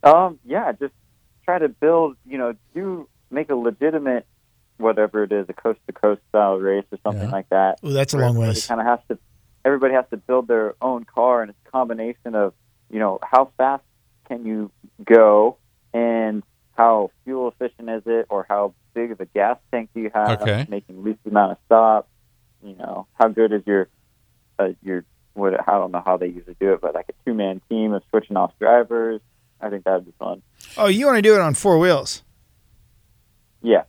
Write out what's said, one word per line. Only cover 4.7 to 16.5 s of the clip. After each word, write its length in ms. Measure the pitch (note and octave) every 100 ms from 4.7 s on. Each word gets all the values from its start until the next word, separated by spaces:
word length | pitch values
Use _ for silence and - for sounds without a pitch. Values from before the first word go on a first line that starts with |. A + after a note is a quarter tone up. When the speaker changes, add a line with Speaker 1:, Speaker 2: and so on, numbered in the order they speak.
| _
Speaker 1:
whatever 460 | A2+ A2 G#2+ G#2+
it 80 | G2+
is, 140 | G#2 F#2+
a 40 |
coast-to-coast 680 | - A#2 A2 - - G#2 G2+ _
style 280 | G#2+ G2+ F#2+
race 260 | F#2+ G2 G2
or 60 | G2+
something 260 | G#2+ G#2 G#2
Speaker 2:
Yeah. 60 |
Speaker 1:
like 140 | G2 F#2+
that. 300 | F#2+ F#2+ -
Speaker 3:
Ooh, 80 | D3+
that's 220 | C#3 C3+
a 20 | D3
Speaker 1:
Where 80 | B2
Speaker 3:
long 100 | A#2
Speaker 1:
everybody 200 | A2+ G#2
Speaker 3:
ways. 100 | -
Speaker 1:
kinda 180 | A2+
has 160 | A2+ A#2+ _
to, 100 | A2 _ _ _ _
everybody 300 | C3 C#3 C3
has 100 | C3 B2+
to 60 | G#2+
build 300 | - B2+ A#2+
their 260 | A#2 A2 -
own 240 | B2+ B2
car, 380 | A#2 - A#2+ B2
and 80 | G#2+
it's 80 | G2+ _
a 40 |
combination 640 | C3 B2 A2+ A2+ A#2+ A#2+
of, 180 | A2+ G2+ _ _ _ _
you 80 | A2
know, 200 | G#2 F#2+
how 280 | - B2+ C3+ _
fast 260 | C3 C#3 _ _ _ _ _
can 160 | A#2+
you 260 | A2+ G#2+ G#2 _ - _
go 520 | G#2 A#2 A2 G#2 A2 - _ _ _
and 500 | A#2 A#2 A2+ A2 G#2+ -